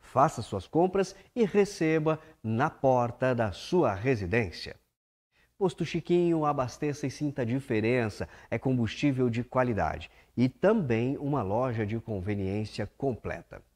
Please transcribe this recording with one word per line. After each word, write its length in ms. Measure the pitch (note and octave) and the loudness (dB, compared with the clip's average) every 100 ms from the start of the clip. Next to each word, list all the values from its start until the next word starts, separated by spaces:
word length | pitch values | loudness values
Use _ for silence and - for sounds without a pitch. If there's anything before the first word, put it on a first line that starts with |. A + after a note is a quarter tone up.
Faça 400 | - B2 D3 - | -2 2 2 2
suas 260 | A2+ G2+ - | -6 -6 -2
compras 480 | D3+ F#3 G3 F#3+ - - - | 0 2 2 -2 -6 -12 -2
e 80 | |
receba 720 | G#3+ G#3 G3 - D#3+ D#3+ D#3 D#3 - - | 0 2 0 2 0 2 0 -2 -6 -10
na 280 | A2 A2+ D3+ | -2 0 0
porta 640 | - C3+ B2+ A#2+ A2+ B2+ | 2 2 4 2 0 0
da 180 | B2 A2 | 2 0
sua 400 | F#2 - F3+ C#3 | -2 0 2 2
residência. 840 | G2 B2 B2 F#2 A2+ G2+ - - - _ _ _ _ _ _ _ _ | 2 0 0 2 0 0 -6 -14 -14 _ _ _ _ _ _ _ _
Posto 260 | F#3+ - | -2 0
Chiquinho, 640 | E3 E3+ - F3 F3 E3 D3 | -4 -4 0 2 4 2 0
abasteça 600 | C#3 B2 - D3+ C#3 C#3 | 0 -4 -2 -4 -4 -6
e 40 | |
sinta 320 | - D3 C#3 | -4 -4 -2
a 20 | |
diferença. 840 | A#2+ C3 C3+ A2 G#2+ B2+ A2+ - F#2 - - | -2 -2 0 2 4 2 0 -4 -10 -12 -6
É 80 | A#2 | -4
combustível 680 | C3+ C3 A2+ - D3 C3 B2 | 0 0 0 0 0 2 0
de 160 | A2+ | 0
qualidade 680 | A#2+ B2+ B2 G#2 D#2 D#2+ - _ _ | -2 0 0 0 -2 -2 -12 _ _
e 140 | - B2+ | 0 0
também 680 | - F#3 A3+ D3 A2+ B2 C#3 | 2 2 2 2 0 0 -2
uma 240 | C#3+ C#3 | -2 -2
loja 420 | F#2+ G#2+ C3 A2+ | 0 0 0 -2
de 140 | G#2 A2+ | -2 -4
conveniência 880 | - G#2 F#2 G2+ F#2+ G2+ G#2+ - G#2 _ | -4 -6 -4 -2 -2 -4 -6 -6 -10 _
completa. 640 | C3 A2 F#2+ E2 - - _ | -4 -4 -8 -10 -10 -20 _